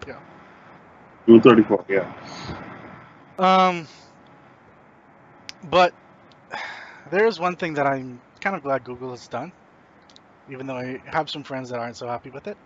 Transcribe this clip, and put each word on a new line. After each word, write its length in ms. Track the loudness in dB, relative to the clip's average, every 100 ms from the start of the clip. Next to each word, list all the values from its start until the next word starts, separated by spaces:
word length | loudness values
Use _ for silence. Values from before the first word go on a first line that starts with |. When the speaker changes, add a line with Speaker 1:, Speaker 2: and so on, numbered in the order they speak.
| -18
Speaker 1:
Yeah. 120 | -18 -20 -20 -20 -20 -20 -20 -20 -20 -20 0 8
Speaker 2:
Rule 140 | 10
thirty-four, 460 | 10 8 6 0 -2
yeah. 260 | -4 -4 -10 -18 -16 -14 -14 -16 -18 -20 -20 -20 -20 -16 0
Speaker 1:
Um, 480 | 4 4 4 0 -8 -18 -20 -20 -20 -20 -20 _ _ _ _ _ _ -20 -20 -20 -20 -20 -2
but 240 | 2 2 0 _ _ -20 _ -18
<sighs> 600 | -14 -14 -16 -20 -20 -6
there 140 | 0 0
is 140 | 0
one 160 | -4 -4
thing 200 | -4 -2
that 120 | -2
I'm 320 | -2 -6 -16 _ _
kind 160 | -8 -6
of 40 |
glad 220 | -4 -4
Google 280 | -6 -12 -12
has 140 | -14 -12
done, 240 | -12 -12 -16 _ _ _ _ -20 -20 _ _ -20
even 180 | -14 -12
though 80 | -10
I 240 | -10 -12 -8
have 240 | -6 -6
some 140 | -10
friends 260 | -12 -12 -10
that 100 | -10
aren't 160 | -10 -10
so 120 | -10
happy 220 | -10 -12
with 180 | -16 -16
it. 100 | -16